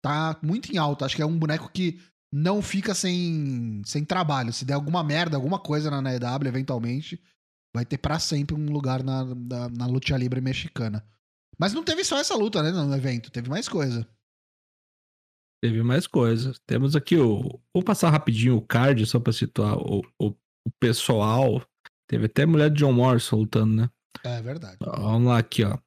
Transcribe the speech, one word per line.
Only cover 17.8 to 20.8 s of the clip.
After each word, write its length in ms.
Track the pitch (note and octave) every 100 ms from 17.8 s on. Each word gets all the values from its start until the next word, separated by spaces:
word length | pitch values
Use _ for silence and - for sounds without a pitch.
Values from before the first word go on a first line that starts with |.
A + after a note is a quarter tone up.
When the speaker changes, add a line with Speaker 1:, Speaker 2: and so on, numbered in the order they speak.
Speaker 2:
passar 260 | F#3 G3+ E3+
rapidinho 460 | D3+ - A2 A#2+ A#2+
o 60 |
card, 440 | - A#2 C3 C3 G#2+
só 140 | A2+
pra 120 | A#2
situar 460 | A2+ - - G#2 G#2
o, 220 | - G2+ - _
o, 80 | G#2
o 420 | - _ _ - -